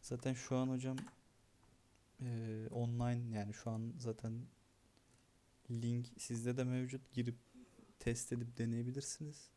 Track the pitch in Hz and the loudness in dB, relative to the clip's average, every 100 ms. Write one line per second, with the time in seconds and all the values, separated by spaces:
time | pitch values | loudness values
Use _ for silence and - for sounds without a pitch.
0 | - 123 135 127 - 127 131 127 131 131 | -2 -2 0 0 2 2 4 2 0 -2
1 | - - - - - - - - - - | -6 -14 -20 -20 -20 -20 -20 -20 -20 -20
2 | - - 127 117 113 110 110 120 120 120 | -20 -6 -2 -2 -2 -2 -2 0 2 4
3 | 120 123 120 110 101 104 - 110 113 120 | 4 4 2 0 -2 -2 -2 -2 -2 -2
4 | 120 110 113 113 - - - - - - | -2 -2 -2 -4 -6 -14 -20 -20 -20 -20
5 | - - - - - - - 117 117 120 | -20 -20 -20 -20 -20 -20 -4 0 2 2
6 | 120 - - 117 117 127 127 123 127 131 | 0 -6 -4 0 2 2 4 2 0 -4
7 | - 127 120 120 - - - - - - | -4 0 0 -2 -10 -20 -20 -20 -20 -2
8 | - 120 - 120 120 120 117 117 120 135 | 0 0 0 -2 -2 0 2 2 2 -2
9 | 135 - 151 143 - | -4 -4 -6 -8 -16